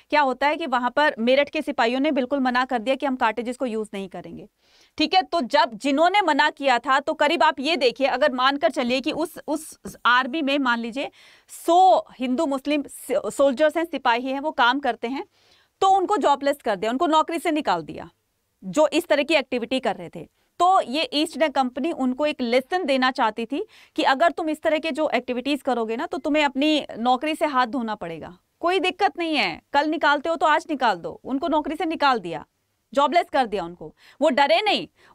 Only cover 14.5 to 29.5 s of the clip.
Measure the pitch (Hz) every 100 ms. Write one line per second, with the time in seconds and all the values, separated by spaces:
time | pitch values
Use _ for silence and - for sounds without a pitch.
14.5 | 302 240 262 269 226 233 269 392 _ _
15.5 | _ _ - 381 392 359 403 285 277 277
16.5 | 285 - 196 214 254 349 311 302 330 349
17.5 | 302 285 175 160 - - _ _ _ _
18.5 | _ 190 180 302 302 - 285 294 311 -
19.5 | 247 240 262 247 190 170 170 151 _ _
20.5 | - 359 381 - 254 - 285 311 254 311
21.5 | 277 254 262 285 330 262 254 302 302 247
22.5 | 247 269 370 302 269 254 254 226 214 233
23.5 | 285 440 - _ - - 262 339 - 320
24.5 | 302 330 311 320 294 311 233 247 247 254
25.5 | 285 - 240 220 226 339 349 311 294 294
26.5 | 262 302 302 - - 240 254 302 311 311
27.5 | 262 254 254 226 214 170 165 - 180 _
28.5 | _ 339 370 359 359 403 370 330 302 196